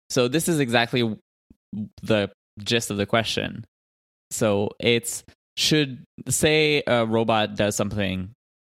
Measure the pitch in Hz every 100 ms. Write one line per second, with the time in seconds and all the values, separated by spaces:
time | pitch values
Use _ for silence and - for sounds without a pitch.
0 | - 135 123 151 180 156 127 120 117 127
1 | 117 104 _ _ _ - - 104 104 -
2 | 98 107 98 _ _ - 104 117 - 101
3 | 101 113 110 - 104 - - _ _ _
4 | _ _ - - 110 101 107 - 117 117
5 | - - - _ _ - - 156 139 123
6 | - - - - 156 156 151 147 - 120
7 | 113 113 113 110 107 104 104 - 104 104
8 | 92 92 92 - _ _ _